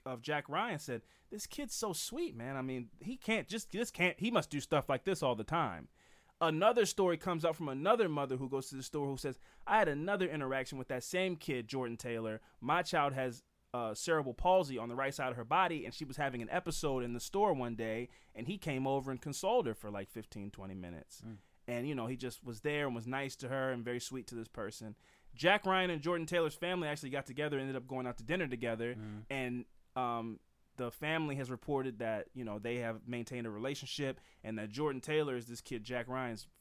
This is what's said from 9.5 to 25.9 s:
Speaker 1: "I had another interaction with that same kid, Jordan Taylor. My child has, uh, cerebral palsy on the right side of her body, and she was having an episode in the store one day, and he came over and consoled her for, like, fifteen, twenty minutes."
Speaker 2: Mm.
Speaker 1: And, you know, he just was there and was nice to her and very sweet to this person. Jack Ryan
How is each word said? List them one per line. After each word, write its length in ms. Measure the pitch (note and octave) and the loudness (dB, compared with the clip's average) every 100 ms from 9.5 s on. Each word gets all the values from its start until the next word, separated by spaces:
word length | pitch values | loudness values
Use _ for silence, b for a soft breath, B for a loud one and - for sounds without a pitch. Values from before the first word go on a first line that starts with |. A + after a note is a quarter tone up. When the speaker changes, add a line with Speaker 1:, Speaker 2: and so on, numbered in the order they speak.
| b b | b b
Speaker 1:
"I 120 | G#3+ | 4
had 100 | F3+ | 6
another 400 | C#3+ E3+ G3+ F3+ | 4 2 2 2
interaction 480 | D3+ C3 C3+ C3 C3+ | 0 0 0 -2 -6
with 120 | B2+ | -4
that 140 | C3 | -4
same 340 | - F3+ F#3 E3 | -2 0 0 0
kid, 300 | - B2+ A2 | -2 -2 -2
Jordan 300 | C3+ B2 A#2 | -2 -2 -2
Taylor. 440 | B2+ A#2 A2+ A2 b b | -4 -2 -2 -4 b b
My 220 | B2+ E3 | 2 2
child 320 | F3 D#3+ C#3+ | 4 4 4
has, 280 | C3+ B2+ A#2 - _ _ | 2 -2 -2 -12 _ _
uh, 220 | A#2+ A2+ | -2 -2
cerebral 400 | G#2+ - D#3+ C3+ | -2 2 2 2
palsy 420 | A#2 F3 F#3 D3+ B2+ | 2 6 6 6 0
on 120 | A#2+ | -4
the 40 | A#2+ | -2
right 180 | C3+ | -2
side 160 | C3+ C3 | 0 -2
of 60 | A#2+ | -2
her 80 | |
body, 400 | A2+ D#3+ F3+ D#3 A#2 | 2 4 4 2 -4
and 80 | |
she 100 | - | -6
was 140 | C#3+ C3+ | -6 -2
having 240 | C#3 B2 | -2 -2
an 80 | A#2 | -2
episode 520 | F3+ F3 D#3 D3+ C3 | -2 0 0 2 2
in 100 | A#2+ | 0
the 60 | A#2+ | -2
store 340 | - G3 G#3 | -2 2 4
one 200 | C#3+ A#2+ | 4 0
day, 340 | A2+ A2+ A2 B2 b b | -2 -2 -2 -4 b b
and 120 | A2 A#2 | -10 -6
he 120 | G3+ | -4
came 280 | E3 C3 C3+ | -2 0 2
over 240 | C#3 C3+ | 0 0
and 100 | B2+ | -6
consoled 440 | D3+ C#3 F#3+ A#3+ D3 | -6 -2 2 4 2
her 80 | |
for, 160 | G#2+ G#2+ | -2 -4
like, 200 | G2+ G2 | -6 -6
fifteen, 400 | A2+ G#2 G#2+ G2+ | -8 -10 -8 -8
twenty 240 | - F#2+ | -8 -8
minutes." 480 | F#2 F2 E2+ - - A2+ | -8 -8 -10 -12 -14 -14
Speaker 2:
Mm. 120 | G#2 b b - | -14 b b -6
Speaker 1:
And, 200 | A#2+ C3+ | -4 -2
you 60 | |
know, 120 | C#3 C3 | -2 -2
he 100 | B2+ | -4
just 280 | B2 - | -6 -8
was 160 | C3 A2 | -10 -6
there 260 | D3+ D3 C#3+ | -2 0 0
and 80 | |
was 120 | A#2 A2+ | -2 -2
nice 280 | C3+ C3+ - | -2 -4 -6
to 120 | B2+ | -4
her 220 | C3+ C3 | 0 0
and 100 | B2 | 0
very 140 | A#2 A#2+ | -2 -2
sweet 280 | - C3 G#2+ | -4 -8 -8
to 60 | |
this 120 | A#2+ A2+ | -8 -8
person. 480 | - G#2 - A2 - b b b | -6 -6 -6 -12 -12 b b b
Jack 320 | B2 D#3+ G3+ G3 | 2 6 6 6
Ryan 240 | F#3+ F#3 | 4 4